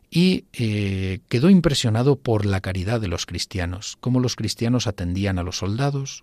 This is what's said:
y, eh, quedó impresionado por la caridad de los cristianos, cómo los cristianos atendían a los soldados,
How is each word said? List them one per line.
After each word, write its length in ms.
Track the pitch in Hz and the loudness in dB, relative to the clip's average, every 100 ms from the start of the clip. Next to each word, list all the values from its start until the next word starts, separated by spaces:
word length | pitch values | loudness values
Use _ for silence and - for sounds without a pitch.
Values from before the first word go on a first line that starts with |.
| _ | _
y, 340 | 165 185 185 - | 2 2 2 -4
eh, 680 | - 113 104 101 95 95 95 - | -4 -2 0 0 -2 -4 -6 -2
quedó 220 | 117 131 | 2 6
impresionado 680 | 185 160 135 120 107 131 135 | 6 6 2 2 2 2 2
por 300 | - 110 101 | 2 2 2
la 160 | 95 | 0
caridad 360 | 95 92 92 120 | -2 -4 -2 -2
de 100 | 101 | -2
los 180 | 87 - | -4 -6
cristianos, 720 | 87 - 92 87 92 - - | -8 -6 -4 -4 -6 -12 -8
cómo 180 | 127 127 | 0 0
los 160 | 123 | 0
cristianos 520 | - 110 - 113 123 110 | -2 -6 -2 0 0 0
atendían 520 | - 87 92 98 92 | -4 -4 0 0 0
a 40 | |
los 160 | 87 - | -4 -4
soldados, 640 | 92 110 143 139 135 - | -4 -2 -2 -4 -8 -14